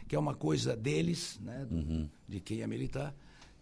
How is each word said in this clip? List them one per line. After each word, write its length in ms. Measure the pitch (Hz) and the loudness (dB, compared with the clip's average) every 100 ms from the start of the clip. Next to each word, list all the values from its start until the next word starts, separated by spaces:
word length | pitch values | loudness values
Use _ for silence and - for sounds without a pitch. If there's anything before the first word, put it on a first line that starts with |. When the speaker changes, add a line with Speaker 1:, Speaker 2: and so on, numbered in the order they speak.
| - | 0
Speaker 1:
que 80 | 147 | 2
é 40 | |
uma 160 | 151 123 | 2 2
coisa 400 | 156 147 123 113 | 2 4 2 2
deles, 640 | 117 151 85 - - - | 2 4 4 2 -2 -6
né, 240 | 101 127 127 | -8 -6 -2
do, 80 | 82 | 0
Speaker 2:
Uhum. 320 | 76 80 76 - - | 2 2 0 -6 -8
Speaker 1:
de 100 | 98 | -8
quem 220 | - 110 | -4 -2
é 60 | 110 | -2
militar. 480 | 113 131 135 143 139 - - - - | -2 -2 -2 -4 -6 -16 -20 -20 -10